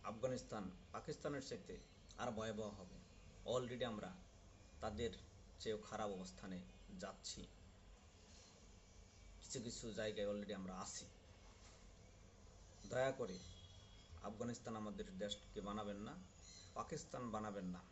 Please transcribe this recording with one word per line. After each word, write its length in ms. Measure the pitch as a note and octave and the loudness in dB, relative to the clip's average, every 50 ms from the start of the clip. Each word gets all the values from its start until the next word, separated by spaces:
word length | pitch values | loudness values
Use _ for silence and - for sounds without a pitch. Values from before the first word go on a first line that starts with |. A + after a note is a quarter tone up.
| - | -2
আফগানিস্তান, 680 | G2 A2 A2+ A2+ C3 B2+ A#2+ - - A#2+ G#2+ G2 F2+ F2+ - - - | -2 -2 4 4 4 4 4 2 0 0 0 0 0 -2 -6 -10 -4
পাকিস্তানের 500 | - G#2+ - - D3 - - D3+ C#3+ C#3 | -4 -4 -2 -2 -4 0 2 2 2 2
চাইতে 360 | B2+ - B2 G#2 - - F#2 - - - - - - - - - | 0 0 -2 -4 -2 -4 -6 -6 -6 -10 -14 -16 -14 -12 -2 2
আরও 140 | G#2+ A#2+ | 2 4
ভয়াবহ 380 | A2+ G#2 A2 A2+ G#2+ G#2+ A2 G#2 | 4 4 4 4 4 4 2 2
হবে। 260 | G2 F#2+ F#2 F2+ - - - - - - - - - - - | 0 -2 -6 -6 -8 -10 -10 -10 -12 -12 -12 -12 -12 -4 4
Already 400 | - A2+ B2+ B2+ A#2 B2+ A#2+ B2+ | 6 8 8 8 6 4 4 4
আমরা 280 | A#2+ A2 G#2 F#2+ F#2 F#2 - - - - - - - - - - - - - | 4 4 2 0 -2 -4 -6 -10 -12 -14 -14 -14 -14 -14 -14 -14 -14 -8 0
তাদের 280 | - A2+ G#2+ G#2+ A#2+ A2+ - - - - - - - - - - | 0 2 4 6 4 4 4 0 -8 -10 -12 -12 -12 -12 -8 -2
চেয়েও 180 | - A2+ G#2+ G#2 | 4 4 4 4
খারাপ 320 | G2+ - G#2+ G#2+ A2 G#2 | 4 0 2 4 4 4
অবস্থানে 520 | G2 F#2 F#2 F#2 - - - F#2+ F#2 F2+ F#2 - - - - - F#2 F2+ | 4 2 0 -2 -4 -4 -4 -2 -2 -2 -2 -4 -10 -12 -10 -8 -4 -2
যাচ্ছি, 420 | G2 F#2+ F#2+ - - - - - - - - - - - - - - - - - - - - - - - - - - - - - - - - - - - - - - - - - - - - - - | -2 -2 -2 -2 -4 -4 -2 -2 -4 -8 -10 -12 -12 -12 -14 -14 -14 -14 -14 -14 -14 -16 -16 -16 -14 -14 -14 -14 -14 -14 -14 -14 -14 -14 -14 -14 -14 -14 -14 -14 -14 -14 -14 -14 -12 -12 -12 -10 -6
কিছু 160 | - - C3+ | -2 0 0
কিছু 340 | G#2+ A#2 A2 - - A2+ G#2 | 0 0 -2 0 -2 0 2
জায়গায় 400 | G#2 A2 G#2+ G#2 G#2 G#2 G2+ G#2 | 4 4 4 6 6 6 6 6
already 220 | G#2 G2+ G2 G#2 | 4 4 2 2
আমরা 200 | F#2+ F#2+ F#2 F#2 F#2 | 0 2 0 0 0
আছি। 280 | G2 - - - - - - - - - - - - - - - - - - - - - - - - - - - - - - - - - - - - - - - - - | 0 0 -2 -2 -4 -6 -10 -12 -12 -12 -12 -12 -12 -12 -12 -12 -12 -12 -12 -12 -12 -14 -12 -12 -14 -14 -14 -14 -14 -14 -14 -12 -12 -12 -12 -12 -12 -12 -10 -8 -4 4
দয়া 220 | A#2+ B2+ C3 C3+ | 8 8 10 8
করে 280 | C3+ - B2 F#2+ F#2 - - - - - - - - - - - - - - - - - - | 8 6 2 2 2 -2 -4 -6 -8 -8 -10 -10 -10 -12 -12 -12 -12 -12 -12 -10 -10 -4 -4
আফগানিস্তান 520 | G2+ A2 G#2+ A#2 A#2+ A#2+ - - A#2+ A2+ | -4 0 2 2 2 2 2 0 0 0
আমাদের 420 | A2 G#2+ G#2+ G2 G2 G#2+ G2 F#2+ F#2 | 2 2 0 2 0 -2 -2 2 2
দেশকে 440 | G#2 G#2 G#2 - - - - G#2+ | 4 4 4 0 -2 -2 -2 0
বানাবেন 360 | F#2+ G2+ G2+ G#2+ G#2 G#2 G2+ G2+ | 2 2 2 2 4 2 2 0
না, 180 | G#2 A#2+ D#3 F3+ F#3 - - - - - - - - - - | 0 -2 -2 -4 -8 -10 -12 -12 -12 -12 -12 -12 -12 -4 0
পাকিস্তান 580 | - E3 - E3+ D3 - - - C3 B2+ A#2+ | 0 0 2 0 -2 -2 -2 -2 0 0 4
বানাবেন 340 | G#2+ G#2+ G#2+ G#2+ G2+ G2+ F#2 | 4 4 4 4 2 2 2
না। 140 | F2+ F2+ F2+ - - | 2 0 0 -2 -8